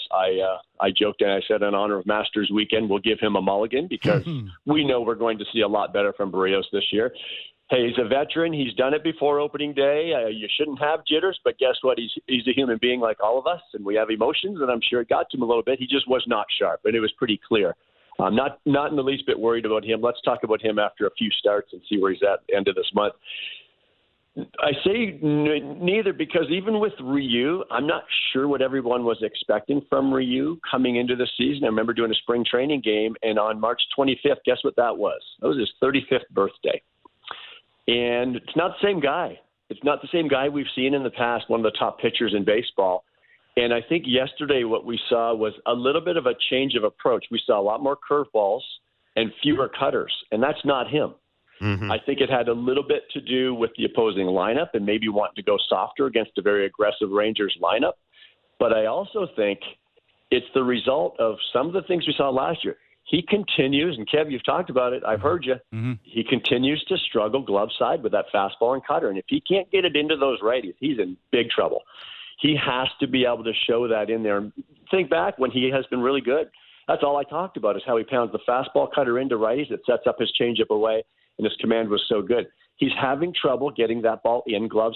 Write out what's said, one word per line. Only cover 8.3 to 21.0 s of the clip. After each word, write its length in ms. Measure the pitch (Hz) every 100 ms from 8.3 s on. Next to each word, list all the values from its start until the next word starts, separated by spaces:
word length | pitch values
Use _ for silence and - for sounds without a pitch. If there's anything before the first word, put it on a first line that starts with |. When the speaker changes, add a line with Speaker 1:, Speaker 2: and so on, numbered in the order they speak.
| - 170
Speaker 1:
He's 220 | 156 127
done 180 | 104 127
it 100 | 151
before 380 | 160 156 147 143
opening 320 | 147 143 147
day. 400 | 139 139 147 165
Uh, 140 | 147 113
you 180 | 110 107 -
shouldn't 200 | 151 135
have 280 | 147 156 -
jitters, 340 | 156 185 175
but 140 | 123 -
guess 180 | 127 120
what? 180 | - 117
He's, 120 | 117 - -
he's 200 | 127 117
a 60 |
human 240 | 127 131 113
being 180 | 123 123
like 160 | 113 107
all 140 | 104 127
of 80 | 139
us, 160 | 170 -
and 100 | 107
we 120 | 101
have 160 | 107 110
emotions, 480 | 110 120 - 190 190
and 100 | 131
I'm 120 | 117 -
sure 100 | 123
it 80 | 113
got 220 | 147 170
to 80 | 135
him 40 |
a 40 | 117
little 160 | 117
bit. 160 | 113 131
He 80 | 127
just 200 | 135 120
was 160 | 127 113
not 180 | 113 104 -
sharp, 220 | 95 85
and 100 | 107
it 60 | 113
was 120 | 110
pretty 280 | - 123 104 -
clear. 260 | 113 92 - _ _ _ -
I'm 160 | 95 110
not, 240 | 135 - 156
not 240 | 139 147
in 60 | 147
the 60 |
least 220 | 131 135
bit 140 | - -
worried 260 | 113 117
about 220 | 110 107 104
him. 160 | 110
Let's 180 | 120 117
talk 200 | - 120
about 180 | 113 107
him 160 | 110 104
after 280 | 104 -